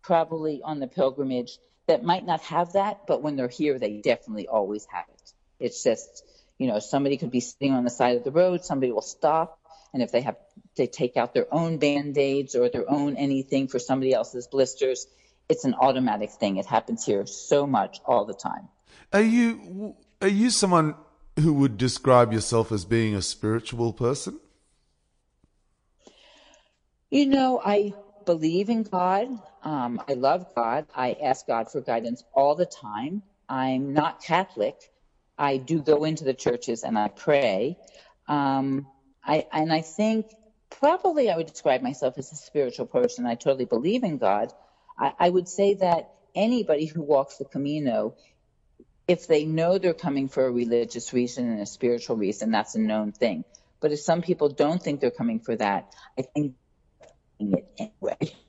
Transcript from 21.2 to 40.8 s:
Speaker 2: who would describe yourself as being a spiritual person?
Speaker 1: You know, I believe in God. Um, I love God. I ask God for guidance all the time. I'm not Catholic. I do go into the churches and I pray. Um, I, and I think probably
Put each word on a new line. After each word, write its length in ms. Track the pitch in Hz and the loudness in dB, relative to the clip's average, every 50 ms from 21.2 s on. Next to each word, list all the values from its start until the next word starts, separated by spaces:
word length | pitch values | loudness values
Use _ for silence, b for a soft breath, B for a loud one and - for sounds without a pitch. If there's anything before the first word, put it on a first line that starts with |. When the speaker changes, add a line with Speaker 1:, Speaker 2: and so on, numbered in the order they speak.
| - - - - | -20 -10 -2 2
Speaker 2:
who 120 | 151 165 151 | 2 4 4
would 240 | 139 139 135 110 98 | 4 4 2 2 0
describe 540 | 127 127 - - - 135 127 123 120 110 110 | -2 -2 -2 0 4 6 8 8 8 6 4
yourself 380 | 110 101 - 120 113 113 - | -2 -2 2 2 2 2 2
as 140 | 113 101 87 | -2 -4 -2
being 320 | 92 117 117 113 110 104 | 0 2 2 2 2 0
a 60 | 98 90 | -2 -2
spiritual 680 | - - - - 107 110 117 110 - - 117 117 117 107 | -4 -6 -4 -2 -2 -2 -2 -4 -6 -6 -2 -2 -2 -2
person? 460 | - 123 120 143 139 - 190 240 311 _ _ _ _ _ _ _ _ _ _ _ _ _ _ _ _ _ _ _ _ _ _ _ _ _ _ _ _ _ _ _ b b b b b b b b b b b b b b b b b _ _ _ _ _ _ | 0 0 0 0 -2 -6 -10 -12 -14 _ _ _ _ _ _ _ _ _ _ _ _ _ _ _ _ _ _ _ _ _ _ _ _ _ _ _ _ _ _ _ b b b b b b b b b b b b b b b b b _ _ _ _ _ _
Speaker 1:
You 140 | - 269 294 | 2 2 4
know, 340 | 269 269 277 262 254 254 - - | 4 4 4 4 2 0 0 0
I 300 | 196 202 208 208 202 202 - - - _ - - | 2 2 2 2 0 -4 -10 -18 -20 _ -10 0
believe 420 | - 170 160 156 160 165 180 202 196 | 0 0 2 2 0 0 0 0 0
in 140 | 233 226 220 | 0 -2 -2
God. 480 | 202 - 180 180 185 190 196 226 277 262 220 - - _ _ - | -2 -2 0 2 2 2 0 0 -2 -6 -12 -12 -20 _ _ -8
Um, 400 | 160 156 143 123 120 120 110 - | -6 -4 -4 -4 -4 -4 -6 -4
I 60 | - 139 | -4 -4
love 420 | 123 127 135 156 180 180 - - | 0 2 2 2 2 -2 -6 -4
God. 320 | - 117 113 120 147 156 _ - | -2 0 0 0 -2 -4 _ -6
I 220 | 127 127 127 - - 147 | -4 -2 -2 -2 -2 0
ask 240 | 135 127 - - | -2 -2 -2 -2
God 260 | - 127 117 113 - - | -2 -2 -2 -2 -4 -6
for 80 | 147 | -8
guidance 420 | 123 - 123 117 113 117 120 - - _ - | -4 -2 -2 -2 -2 -4 -8 -8 -10 _ 2
all 200 | 135 139 143 151 | 4 4 4 4
the 120 | 160 180 | 2 0
time. 560 | - - - - 110 104 107 120 147 180 208 202 _ _ _ _ - | -4 -4 -16 -14 -10 -8 -6 -6 -6 -6 -8 -10 _ _ _ _ -8
I'm 460 | 127 131 131 131 131 127 139 139 139 | -4 -2 0 0 0 -2 -2 0 0
not 280 | 151 147 160 - - - | 0 0 0 -4 -8 -4
Catholic. 720 | - 165 175 196 - - - 104 120 - - - _ _ _ _ _ _ _ _ _ _ - | 0 0 0 0 -2 -4 -2 -2 -2 -4 -8 -20 _ _ _ _ _ _ _ _ _ _ -2
I 180 | 147 143 139 | 0 0 0
do 240 | 135 131 131 165 165 | -2 -2 -2 -2 -2
go 240 | 143 156 156 147 151 | 4 4 2 4 4
into 200 | 156 160 - 160 | -2 -2 -2 -2
the 100 | 135 127 | -4 -4
churches 480 | - - 131 120 120 - - 117 117 - | -2 -2 -2 -2 -2 -2 -6 -6 -6 -4
and 160 | 127 113 107 | -4 -2 0
I 100 | 104 104 | -2 -2
pray. 720 | - - - - 147 139 139 113 98 95 110 143 180 - b b b b b b b b _ | -4 -6 0 2 2 4 4 2 0 0 -2 -4 -6 -10 b b b b b b b b _
Um, 600 | - 147 147 143 139 135 135 135 135 135 139 143 - - _ _ _ _ _ _ | -4 -2 0 0 2 0 0 0 0 -2 -4 -6 -10 -20 _ _ _ _ _ _
I, 220 | - 151 156 - - | 0 0 0 0 -2
and 220 | - 156 156 160 160 | -2 -2 0 0 0
I 80 | 160 | -2
think 460 | 165 - - - 214 220 220 220 214 - - _ _ _ _ _ _ _ | -2 -4 -4 -2 0 0 0 0 -2 -6 -12 _ _ _ _ _ _ _
probably 600 | - - | -6 2